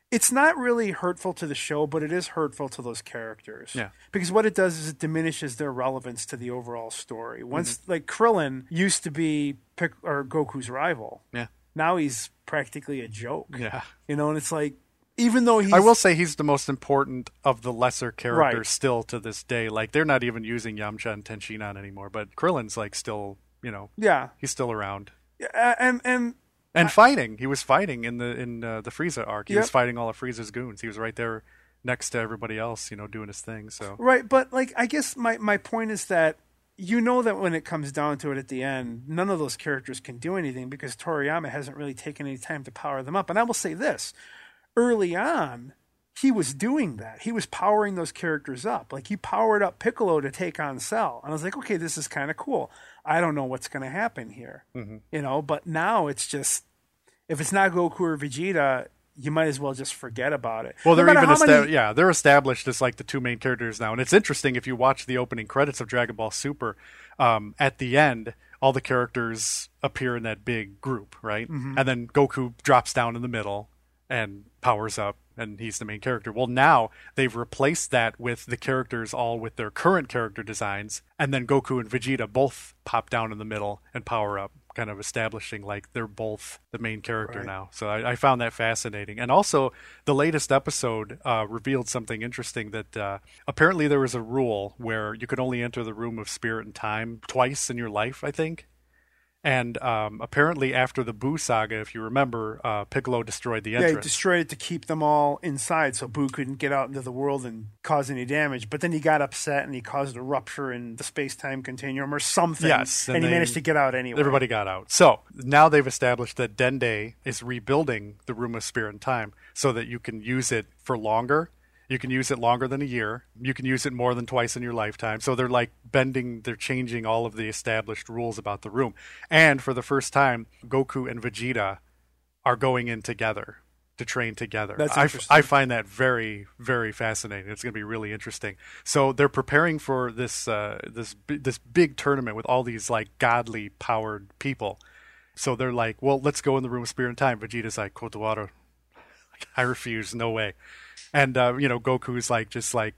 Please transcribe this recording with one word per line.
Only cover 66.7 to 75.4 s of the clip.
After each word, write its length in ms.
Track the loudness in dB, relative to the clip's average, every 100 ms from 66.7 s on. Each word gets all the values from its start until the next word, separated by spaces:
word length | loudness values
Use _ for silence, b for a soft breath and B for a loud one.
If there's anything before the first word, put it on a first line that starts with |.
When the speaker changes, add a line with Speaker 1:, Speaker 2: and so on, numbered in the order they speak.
| -8 B B B B
Speaker 2:
um, 340 | 4 4 0 0
at 180 | 0 0
the 180 | 2 4
end, 360 | 6 4 -6 -14 B B
all 120 | 2
the 80 | 2
characters 880 | 2 2 2 -2 -4 -2 -4 -4 -8 _
appear 320 | -6 -4 -4 -4
in 60 |
that 200 | -4 -8 -4
big 340 | -6 -6 -10
group, 340 | -8 -8 -8 -12
right? 260 | -6 -4 -4
Speaker 1:
Mm-hmm. 300 | -8 -4 0
Speaker 2:
And 100 | 0
then 200 | 0 0
Goku 460 | 4 4 2 -6 -2
drops 280 | 6 6 6
down 220 | 0 -2 -2
in 60 |
the 60 | -6
middle 420 | -4 -4 -6 -8 _ _ _ -6
and 360 | -4 -4 -8 -20 _
powers 360 | 2 2 0 -4
up, 200 | -4 -6 _
and 220 | -12